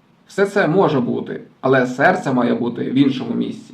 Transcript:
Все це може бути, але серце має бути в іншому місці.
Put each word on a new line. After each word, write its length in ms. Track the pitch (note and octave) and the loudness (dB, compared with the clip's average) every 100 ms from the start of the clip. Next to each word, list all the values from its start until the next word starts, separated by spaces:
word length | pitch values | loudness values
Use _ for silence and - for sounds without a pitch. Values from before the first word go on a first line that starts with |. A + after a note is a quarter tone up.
| _ _ _ | _ _ _
Все 180 | - G3+ | -2 0
це 220 | G3+ E3 | 2 2
може 320 | F#3 E3+ C#3 | 2 2 2
бути, 420 | A#2 - - - - _ | -2 -4 -6 -10 -14 _
але 240 | - C3 B2+ | 2 2 2
серце 480 | - E3 F#3+ D3 | 2 2 2 0
має 200 | B2+ A#2+ | 0 0
бути 300 | A#2 A#2+ - | 0 -2 -4
в 140 | - B2+ | -2 2
іншому 380 | C#3 B2+ A#2 A#2+ | 2 0 -4 -4
місці. 380 | A#2 - - | -6 -8 -16